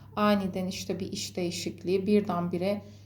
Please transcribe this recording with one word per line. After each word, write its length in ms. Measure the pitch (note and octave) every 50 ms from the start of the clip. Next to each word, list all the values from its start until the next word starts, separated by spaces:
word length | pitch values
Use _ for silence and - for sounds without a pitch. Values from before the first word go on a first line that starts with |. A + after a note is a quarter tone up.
| - - -
Aniden 500 | G#3 G#3 G#3 G#3 G3 G3 F#3 F3+ F#3+ F#3
işte 340 | F#3 F#3 - - - F#3 F3
bir 120 | F#3+ -
iş 240 | - - - - -
değişikliği, 720 | F#3+ F3+ F3 F3 - - - - - - F3 F#3 G3 F#3+
birdenbire, 760 | G#3 G#3 G#3 G3+ - F3 F3 F3 F3 F3+ E3+ F3+ G3 G3+ G3+ - - - - -